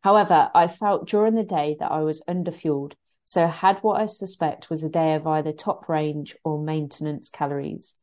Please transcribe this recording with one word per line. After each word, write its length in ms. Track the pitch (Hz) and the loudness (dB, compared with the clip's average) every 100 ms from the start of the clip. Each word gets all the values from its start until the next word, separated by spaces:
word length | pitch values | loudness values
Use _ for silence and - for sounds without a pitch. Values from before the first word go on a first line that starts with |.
However, 480 | 196 208 202 165 - | 6 4 6 4 6
I 120 | 170 170 | 4 2
felt 420 | - 208 202 180 | 0 0 0 0
during 260 | 208 214 | 2 2
the 100 | 226 | 2
day 320 | 185 170 147 151 | 0 -2 -2 -2
that 140 | - | -2
I 80 | 156 | -2
was 220 | 156 156 - | -2 -4 -4
underfueled, 640 | 180 175 160 160 143 143 - _ _ | -4 -4 -4 -2 -2 -4 -14 _ _
so 200 | - 180 | -4 2
I 20 | 170 | 2
had 320 | 160 190 196 | 4 2 2
what 180 | 220 202 | 0 0
I 60 | 214 | -2
suspect 640 | - 190 - 156 - - | -6 -12 -4 -4 -4 -8
was 140 | 160 | -6
a 80 | 156 | -2
day 240 | 165 160 | 0 2
of 120 | 156 160 | 0 0
either 260 | 156 151 | 0 -2
top 360 | 156 214 - - | -4 -6 -6 -2
range 480 | 156 151 151 143 - | -2 -2 -6 -10 -8
or 180 | 160 151 | -6 -4
maintenance 680 | 151 156 147 - 151 147 - | -4 -4 -6 -8 -8 -8 -12
calories. 640 | - 143 143 139 156 - _ | -6 -4 -4 -6 -10 -14 _